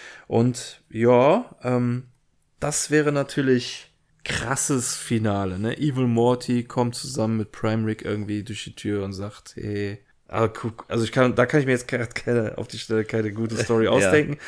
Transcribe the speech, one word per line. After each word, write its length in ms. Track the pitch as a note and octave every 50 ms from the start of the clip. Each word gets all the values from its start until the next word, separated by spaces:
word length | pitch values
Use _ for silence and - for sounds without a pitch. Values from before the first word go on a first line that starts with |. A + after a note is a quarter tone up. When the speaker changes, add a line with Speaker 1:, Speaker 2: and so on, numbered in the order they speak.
| - - - - -
Speaker 1:
Und 540 | - - A2+ A#2 B2 A#2+ - - - - - _ _
ja, 640 | - A2 A2+ A#2 B2 A#2+ B2+ C#3+ E3+ A3+ B3 - - _ -
ähm, 420 | B2 B2 B2 B2 B2 A#2+ B2 B2+ - _ _ _ _ _ _ _ _ _ -
das 300 | - D3 D3 - - -
wäre 220 | C#3+ D3+ D3 D3 D3
natürlich 800 | C#3+ C#3 C#3 - D3 C#3 C3 B2+ B2 B2 - - - - _ _ _ _ _ _ _ -
krasses 720 | - - - - A#2 C3+ - - - D3 B2+ A#2+ - -
Finale, 600 | - - - B2 A2+ G#2+ A2 G2+ G2 G2 F#2+ F#2 F#2
ne? 180 | G#2 A2+ B2 -
Evil 280 | C#3 D#3 C3 C3 C3
Morty 580 | B2 A#2 A#2 A#2 B2 B2+ B2 - - B2 A#2+ A#2
kommt 300 | B2 - C3 B2 A#2+ A#2+
zusammen 420 | - - C3+ B2 - A2 A2 A2+ A2
mit 140 | G#2+ - -
Prime 340 | - - A2 A2 A2+ A2
Rick 160 | A2 G#2+ - -
irgendwie 400 | - G#2+ G#2+ G#2 G2+ G#2 G#2 G2
durch 220 | A2+ G#2+ - -
die 100 | - G#2+
Tür 300 | - - G#2 G#2 G2+ G2
und 80 | G2 G2
sagt, 400 | F#2 G2+ G2+ - - - - -
hey, 460 | - - G#2 G#2 G2+ G#2 G2+ G2+ - _ _ _ _ _ -
ah, 200 | - G#2+ A2+ A2
guck, 360 | - - - A#2 G#2+ - - -
also 160 | F2+ A#2 A2+
ich 80 | A2 -
kann, 220 | C3 C3 B2+ A2
da 100 | A2 B2
kann 140 | A#2+ - D#3
ich 60 | C3+
mir 60 | C3 B2+
jetzt 160 | A#2+ - -
ke-, 180 | - A#2+ A#2+ - -
keine, 420 | - - - A#2+ A#2+ A2 G#2+ - -
auf 100 | G#2 -
die 100 | - A2
Schnelle 260 | - - A2+ A2 G#2+
keine 280 | - - A2+ A2 G#2+ G2+
gute 240 | A2 A2+ A2 A2+
Story 280 | A2 A#2+ - A#2 A2+ A2
Speaker 2:
<laughs> 0 |
Ja. 60 | F#2+
Speaker 1:
ausdenken, 480 | A2 B2+ - G2 - D3+ D3+ - D3 - -